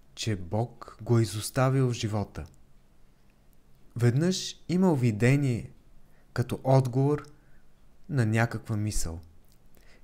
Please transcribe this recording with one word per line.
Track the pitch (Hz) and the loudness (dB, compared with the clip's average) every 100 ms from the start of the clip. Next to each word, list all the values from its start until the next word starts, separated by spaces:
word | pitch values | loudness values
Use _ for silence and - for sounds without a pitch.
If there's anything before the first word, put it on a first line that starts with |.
| - | -20
че | - - 95 | -10 -6 -6
Бог | 85 104 120 - - - | -4 -4 -4 -6 -20 -16
го | 110 117 | 0 2
е | |
изоставил | 110 104 - - 131 135 127 | 2 -4 -6 0 0 2 0
в | |
живота. | 117 110 107 98 - 76 - - - _ - - _ _ _ _ - - - - - | -2 -4 -4 -6 -10 -14 -18 -20 -20 _ -20 -20 _ _ _ _ -20 -20 -20 -16 0
Веднъж | 120 127 175 185 - - - | 0 2 0 -2 -6 -12 -4
имал | 180 185 147 | 2 2 4
видение – | 123 104 120 143 139 110 - - - - - - - | 2 2 4 4 2 -4 -8 -18 -20 -20 -20 -20 -12
като | - 117 - | -4 -4 -2
отговор | 127 135 127 127 139 147 - - - - - - - - - | 4 4 4 0 0 0 -6 -20 -20 -20 -20 -20 -20 -20 -6
на | 139 110 | 0 2
някаква | 113 117 110 - 107 | 2 0 -2 -6 -4
мисъл. | 104 - 85 82 - - - - - - - - | -2 -2 -2 -4 -14 -20 -20 -20 -20 -20 -20 -20